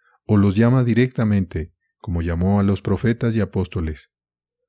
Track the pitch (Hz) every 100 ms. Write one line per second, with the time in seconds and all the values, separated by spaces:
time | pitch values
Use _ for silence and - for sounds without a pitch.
0 | _ _ - 104 101 98 117 131 120 110
1 | 127 - 110 101 90 - 78 _ _ _
2 | - 85 82 85 92 101 98 98 - 98
3 | 110 117 120 110 95 - 90 101 82 78
4 | - _ _ _ _ _